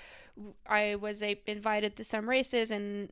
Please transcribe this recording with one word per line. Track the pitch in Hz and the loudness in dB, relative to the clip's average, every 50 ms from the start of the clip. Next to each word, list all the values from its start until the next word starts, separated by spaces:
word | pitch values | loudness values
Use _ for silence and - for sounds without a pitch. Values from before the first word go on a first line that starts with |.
| - - - - - - - | -18 -18 -18 -20 -20 -20 -16
w-, | - 208 202 - - - | -14 -14 -14 -16 -14 -2
I | - 214 208 208 208 208 | 2 4 4 4 4 0
was | 202 202 208 208 208 | 0 -2 -4 -4 -2
a-, | 208 208 202 208 - | -2 -2 -2 -2 -2
invited | 214 214 208 208 220 214 208 208 208 208 | -6 -6 -2 0 2 2 2 2 0 -2
to | - 220 | -4 -6
some | - - 214 214 240 | -2 -2 -2 2 4
races, | 254 262 254 - - 240 226 226 | 4 4 4 4 2 2 2 2
and | 214 202 202 202 202 202 202 - | 0 -2 -2 -2 -4 -4 -6 -6